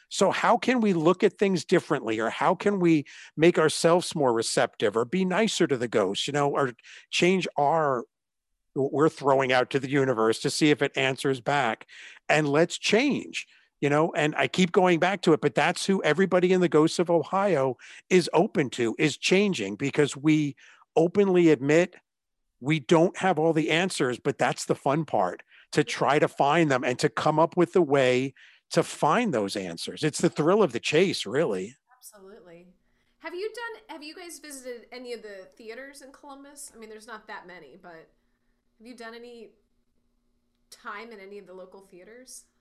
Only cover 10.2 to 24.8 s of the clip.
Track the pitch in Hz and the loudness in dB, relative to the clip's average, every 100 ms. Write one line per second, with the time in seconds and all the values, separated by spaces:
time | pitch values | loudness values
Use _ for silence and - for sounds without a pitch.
10.2 | 110 110 - - 156 143 143 - 135 131 | 0 0 -4 0 2 2 0 -2 -2 -2
11.2 | 139 131 120 143 120 110 - - - - | -4 -4 -2 0 0 -4 -10 -20 -20 -10
12.2 | - 151 151 143 175 - - 208 285 156 | 0 0 2 2 2 -2 0 2 2 -2
13.2 | 82 82 - _ _ _ 143 147 156 160 | -6 -12 -14 _ _ _ 0 2 0 0
14.2 | 151 147 139 - 180 202 185 170 175 202 | -2 0 -2 0 0 4 4 4 0 0
15.2 | - 151 147 - 147 175 - 190 165 151 | 2 2 2 0 0 0 -2 0 0 2
16.2 | 190 180 180 185 175 151 160 - 175 170 | 2 2 2 2 2 4 2 0 0 0
17.2 | 143 190 202 156 135 123 - - - 180 | 0 -2 0 0 -2 -4 -14 -20 0 2
18.2 | 147 156 196 190 131 - 113 - 156 120 | 2 2 2 0 -2 -2 -2 0 -2 -2
19.2 | - 185 208 147 95 104 139 - 143 139 | 0 2 2 -2 -6 -6 -4 0 0 0
20.2 | 147 156 147 - - _ _ - 165 196 | 2 2 0 -6 -18 _ _ 0 2 2
21.2 | 196 180 170 147 139 156 190 - _ _ | 2 4 4 4 4 2 2 -4 _ _
22.2 | _ _ _ _ 127 156 127 165 175 - | _ _ _ _ -4 -2 2 4 4 0
23.2 | 190 156 160 160 156 160 185 - 135 120 | -2 0 0 0 0 0 -2 -2 -2 -2
24.2 | 147 127 127 - - 135 | -4 -2 -2 -2 -4 -4